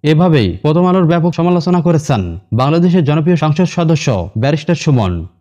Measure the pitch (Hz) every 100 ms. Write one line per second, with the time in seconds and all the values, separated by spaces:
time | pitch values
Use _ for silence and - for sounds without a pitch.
0 | 147 156 180 151 98 85 151 156 180 185
1 | 165 170 170 - 170 180 160 180 165 160
2 | 151 120 87 85 _ 110 135 165 175 180
3 | 143 151 160 170 156 151 175 - 165 156
4 | - 101 85 - 131 151 - 170 - 131
5 | 95 85 85 _